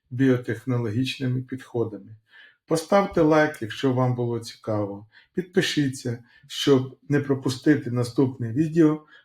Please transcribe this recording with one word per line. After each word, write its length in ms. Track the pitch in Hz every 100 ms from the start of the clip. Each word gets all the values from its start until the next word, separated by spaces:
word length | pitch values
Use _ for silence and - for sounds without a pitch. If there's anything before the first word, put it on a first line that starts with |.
| _
біотехнологічними 1300 | 123 135 123 123 107 - 120 117 107 131 - 131 127
підходами. 760 | 127 131 - 120 107 101 104 110 _ - - _ -
Поставте 520 | 160 - 202 190 -
лайк, 400 | 151 156 151 -
якщо 320 | 104 - 139
вам 220 | 127 127 120
було 240 | 120 117
цікаво. 680 | 113 - - 107 101 101 107 _ _
Підпишіться, 880 | - 180 185 - 151 139 131 123 120 - _ -
щоб 500 | - - 131 131 - -
не 100 | 143
пропустити 720 | 135 131 131 123 156 143 123
наступне 600 | 120 120 - 131 - 113
відео 540 | 120 160 165 151 156 - -